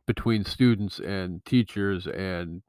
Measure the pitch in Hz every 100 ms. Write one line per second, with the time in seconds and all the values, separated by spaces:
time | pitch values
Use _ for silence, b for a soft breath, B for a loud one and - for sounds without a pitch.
0 | - 110 117 110 98 - 123 104 101 -
1 | 87 98 92 85 - 127 107 104 101 92
2 | - - 95 87 85 85